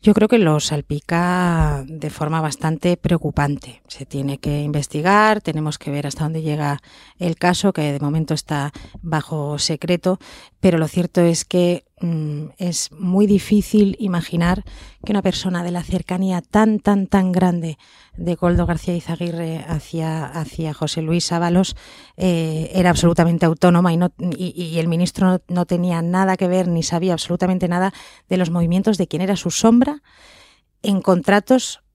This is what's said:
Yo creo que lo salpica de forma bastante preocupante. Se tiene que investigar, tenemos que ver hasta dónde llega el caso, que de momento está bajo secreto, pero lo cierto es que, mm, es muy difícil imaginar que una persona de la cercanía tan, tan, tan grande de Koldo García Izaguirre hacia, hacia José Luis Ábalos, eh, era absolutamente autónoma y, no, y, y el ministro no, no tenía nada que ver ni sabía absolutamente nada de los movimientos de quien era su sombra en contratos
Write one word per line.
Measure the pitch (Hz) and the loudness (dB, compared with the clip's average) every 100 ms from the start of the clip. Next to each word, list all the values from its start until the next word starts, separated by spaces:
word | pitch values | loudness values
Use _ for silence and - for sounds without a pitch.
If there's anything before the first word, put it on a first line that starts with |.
Yo | - | 6
creo | 202 214 | 4 6
que | 240 | 4
lo | 175 151 | 4 2
salpica | - 151 - 147 - 170 175 180 180 165 156 143 135 | 0 -6 -4 -8 -2 0 0 2 2 2 2 0 -6
de | 160 151 | -10 -10
forma | - 151 160 | -6 -4 -2
bastante | 156 - 160 160 175 175 | -2 -4 -4 0 0 0
preocupante. | - 170 151 - 143 143 - - _ | 0 -2 0 0 0 -2 -8 -20 _
Se | - 135 | -18 -10
tiene | 139 139 139 | -6 -6 -4
que | - 147 | -4 -2
investigar, | 147 147 139 151 170 202 214 214 | -2 -4 -4 -2 2 4 4 2
tenemos | - 156 151 147 | -2 -4 -4 -6
que | - | -6
ver | 143 143 | -6 -6
hasta | 135 | -6
dónde | 156 160 | -4 -4
llega | 156 151 147 143 _ - - _ | -4 -2 -2 -4 _ -20 -20 _
el | 175 165 | -6 0
caso, | 175 180 202 | 0 2 0
que | 175 151 | 0 -2
de | 143 | -2
momento | 151 160 156 | -2 -2 -2
está | 156 - 147 143 - - - | -4 -4 -4 -4 -8 -20 -16
bajo | 170 156 - 156 143 147 | -4 -4 -4 -6 -6 -4
secreto, | - 156 175 175 185 180 - - - _ | -4 -4 -2 -2 0 -2 -6 -20 -20 _
pero | 190 170 | 2 2
lo | 156 | 0
cierto | - 165 - | -2 -2 2
es | 170 165 | 2 2
que, | - 180 175 175 _ _ | 0 0 2 0 _ _
mm, | 175 165 156 147 156 - | -4 -4 -4 -6 -10 -8
es | 175 170 - | -6 -4 -8
muy | - 185 185 208 | -6 0 2 4
difícil | 196 - 208 - 214 202 - | 2 4 0 4 2 2 0
imaginar | 208 175 - 170 170 190 - - - - | -2 -2 -2 0 0 0 -4 -18 -20 -18
que | - | -4
una | 208 | 0
persona | 190 - 185 175 | 0 -2 -4 -4
de | 175 | -4
la | 175 | -6
cercanía | 160 180 - 180 190 180 | -4 -6 -4 -2 0 -2
tan, | - 208 220 214 | 0 4 4 2
tan, | - 202 190 | 2 0 2
tan | 202 185 | 0 2
grande | 180 180 175 165 156 _ _ _ - | 2 2 0 -4 -10 _ _ _ -8
de | 170 170 | -6 0
Koldo | 175 175 170 | 2 2 2
García | 165 - | -2 -2
Izaguirre | 175 - 165 175 165 165 160 - | -6 -4 -6 -6 -6 -6 -8 -6
hacia, | 160 - 165 160 160 151 | -8 -6 -6 -4 -4 -6
hacia | 160 151 - 160 | -8 -8 -6 -8
José | 147 151 - | -4 -6 -4
Luis | 160 170 - | -2 -2 -2
Ábalos, | 170 170 175 190 - - - - - | -2 2 2 0 -4 -18 -20 -20 -4
eh, | 185 170 160 156 160 | 0 0 -2 -4 -4
era | 185 180 | 2 2
absolutamente | 170 170 170 170 170 170 | 4 2 4 2 4 2
autónoma | 165 180 175 180 | 4 4 4 4
y, | 165 | 2
no, | 175 _ | 0 _
y, | 180 - 185 - | -6 -4 -6 -6
y | 170 165 | -6 -2
el | 165 | -2
ministro | 165 175 - 185 | 0 -2 2 2
no, | 180 - | 2 -2
no | 175 | -4
tenía | 175 180 175 170 | -2 0 0 0
nada | 170 185 190 185 | 0 2 2 2
que | 180 | 0
ver | 185 180 | 0 0
ni | 170 | 0
sabía | 156 170 185 | 0 -2 0
absolutamente | 170 - 175 185 185 175 | -2 -2 -2 0 0 0
nada | 175 190 - - - _ | 0 -2 -4 -20 -20 _
de | 185 | -2
los | 175 | 0
movimientos | 170 170 180 202 190 | 0 2 2 2 0
de | 175 | 0
quien | 156 | -2
era | 190 196 | -2 -2
su | 175 | -2
sombra | - 226 240 277 294 _ _ - - - _ _ _ | 2 4 6 4 -2 _ _ -20 -20 -20 _ _ _
en | - 196 | -2 0
contratos | 185 180 - 202 - 262 - - _ | 2 2 4 0 4 2 2 -12 _